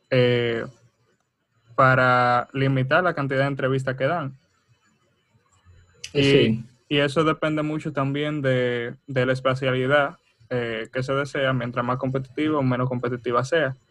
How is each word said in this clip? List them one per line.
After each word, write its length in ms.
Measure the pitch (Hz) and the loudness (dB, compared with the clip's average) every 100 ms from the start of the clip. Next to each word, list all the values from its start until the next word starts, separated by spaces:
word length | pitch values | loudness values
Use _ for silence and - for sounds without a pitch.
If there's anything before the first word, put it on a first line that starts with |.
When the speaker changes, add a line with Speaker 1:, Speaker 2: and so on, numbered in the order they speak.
| _ | _
Speaker 1:
eh, 560 | 131 123 120 120 117 131 - _ _ _ _ _ _ _ _ _ - | 2 4 2 0 -2 -6 -14 _ _ _ _ _ _ _ _ _ 4
para 720 | 131 127 127 123 123 123 123 | 4 6 4 4 4 2 0
limitar 500 | 135 135 135 131 156 | 0 0 2 2 2
la 100 | 180 | 2
cantidad 280 | 165 139 135 | -2 -2 0
de 60 | 139 | 0
entrevistas 480 | 139 131 135 135 131 | 0 -2 -2 -2 -2
que 100 | 139 | -2
dan. 320 | 175 135 135 _ _ _ _ _ _ _ _ _ _ _ _ _ - _ _ - | -2 -6 -10 _ _ _ _ _ _ _ _ _ _ _ _ _ -20 _ _ -6
Speaker 2:
Eh, 60 | 147 | 0
Speaker 1:
Y, 40 | |
Speaker 2:
sí. 400 | 139 139 113 110 - _ - | 4 4 4 0 -6 _ -4
Speaker 1:
y 80 | 143 | 0
eso 240 | 143 139 | 0 0
depende 380 | 156 160 156 151 | 0 0 -2 -2
mucho 280 | 151 156 156 | -4 -6 -6
también 500 | 143 139 143 151 151 | -4 -2 -2 -4 -2
de, 540 | 131 127 123 123 117 135 - | 0 0 0 -2 -6 -10 -6
de 180 | 131 127 | -2 0
la 80 | |
especialidad, 840 | 131 131 131 135 127 127 147 143 175 _ _ - | 0 0 0 0 0 2 2 0 -6 _ _ -8
eh, 380 | 123 117 110 113 | -6 -4 -6 -6
que 100 | 127 | -6
se 100 | 131 | -4
desea, 380 | 139 139 147 131 | -4 -4 -2 0
mientras 300 | 131 120 123 120 | 0 -2 -4 -4
más 120 | 127 | -2
competitiva 600 | 131 131 131 - 156 151 | -4 -4 -6 -4 -2 0
o 40 | |
menos 240 | 131 123 127 | 0 0 -2
competitiva 560 | 123 120 123 131 120 | -4 -4 -6 -2 -2
sea. 320 | 131 165 135 135 _ | 0 0 0 -4 _